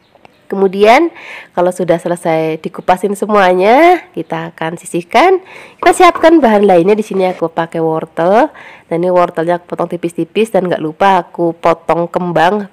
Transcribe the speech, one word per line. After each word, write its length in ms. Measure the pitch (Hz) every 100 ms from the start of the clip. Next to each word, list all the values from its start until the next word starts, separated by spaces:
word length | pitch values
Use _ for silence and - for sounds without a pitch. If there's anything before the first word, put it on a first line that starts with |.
| _ _ _ _
Kemudian 680 | - 196 196 196 208 269 330 - - - - 185
kalau 160 | 180
sudah 240 | 180 175 170
selesai 640 | 170 175 170 160 160 160
dikupasin 560 | - - - 185 202 202
semuanya, 880 | 214 208 185 185 202 262 339 339 -
kita 400 | 175 - 165 165
akan 240 | - 160 170
sisihkan. 640 | - 170 - 233 359 370 - - - _
Kita 160 | 349 349
siapkan 400 | 349 - 320 330
bahan 320 | 240 208 202
lainnya. 240 | 180 180
Di 80 | 214
sini 240 | 208 190 185
aku 240 | 180 165
pakai 320 | - 165 165
wortel. 720 | 160 160 160 - 175 220 302 - - - -
Nah, 80 |
ini 160 | 170 180
wortelnya 480 | 180 175 165 165 175
aku 160 | -
potong 160 | 170 175
tipis-tipis 640 | 175 170 - 165 208 220
dan 160 | 185 180
nggak 140 | -
lupa 420 | 156 156 196 185 175
aku 320 | - 170 160
potong 480 | 170 165 - 165 170
kembang 640 | 180 175 160 170 208 196